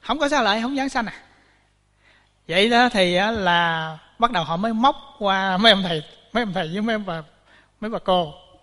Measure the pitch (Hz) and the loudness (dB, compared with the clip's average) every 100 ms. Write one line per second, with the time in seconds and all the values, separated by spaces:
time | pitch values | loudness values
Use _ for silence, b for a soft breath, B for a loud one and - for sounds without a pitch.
0 | - 226 285 294 220 208 233 277 269 262 | -6 -2 0 2 2 0 -2 -2 -2 -4
1 | 214 - - _ _ _ _ _ _ b | -6 -10 -20 _ _ _ _ _ _ b
2 | b b b _ - 165 214 240 247 233 | b b b _ -4 0 4 4 4 2
3 | 180 180 202 226 185 170 170 165 160 156 | 2 2 0 0 0 2 2 -2 -6 -10
4 | - _ 233 190 156 165 220 220 262 294 | -18 _ 0 0 -2 -2 -2 2 2 0
5 | - - 202 190 190 185 226 196 185 160 | -10 -4 0 0 0 2 4 4 2 -4
6 | 151 - _ 220 226 180 160 185 220 214 | -6 -20 _ -4 -4 -4 -4 -4 -4 -4
7 | 196 165 151 _ b b b _ 214 208 | -6 -10 -10 _ b b b _ -8 -6
8 | - 185 160 147 - - | 0 2 0 -8 -20 -20